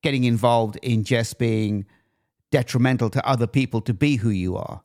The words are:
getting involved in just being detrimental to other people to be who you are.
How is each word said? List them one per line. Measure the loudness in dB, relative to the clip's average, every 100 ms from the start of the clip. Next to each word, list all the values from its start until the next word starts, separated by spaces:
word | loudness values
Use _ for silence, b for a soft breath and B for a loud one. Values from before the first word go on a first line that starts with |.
getting | 0 2
involved | 2 2 2 2 0 -4
in | -2 -2
just | 2 0 0 -2
being | 0 0 0 -2 -6 _ _ _ _ _ _
detrimental | -2 0 2 2 2 0
to | -2 -2
other | 0 0
people | 0 0 -2
to | -4
be | 0 0 2
who | 0
you | 0 -2 -4
are. | -8 -12